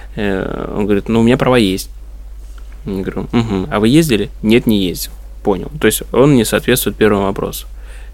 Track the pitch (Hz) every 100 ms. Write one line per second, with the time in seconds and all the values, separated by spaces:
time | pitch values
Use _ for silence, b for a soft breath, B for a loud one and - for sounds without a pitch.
0 | B - 104 95 - - - 101 104 101
1 | 98 113 113 127 131 127 101 95 - -
2 | - - - - - - - - - 95
3 | 95 95 - 123 113 95 92 104 110 147
4 | 160 104 101 - 107 117 120 104 92 82
5 | - - - - 104 92 - 151 110 -
6 | - 113 143 135 107 104 - 123 - -
7 | 110 101 98 101 - - - B B B
8 | B